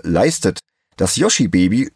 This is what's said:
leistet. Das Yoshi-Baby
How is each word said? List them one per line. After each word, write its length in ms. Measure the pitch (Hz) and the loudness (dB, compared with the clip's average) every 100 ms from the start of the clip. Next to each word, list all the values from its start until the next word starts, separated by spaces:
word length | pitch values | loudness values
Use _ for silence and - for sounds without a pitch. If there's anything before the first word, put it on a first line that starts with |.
| 82 | -2
leistet. 540 | 82 143 165 98 - - _ _ - | 0 0 0 -4 -4 -12 _ _ -4
Das 220 | 92 - | -2 0
Yoshi-Baby 720 | 202 - 104 90 90 117 135 | 0 0 2 2 2 0 -2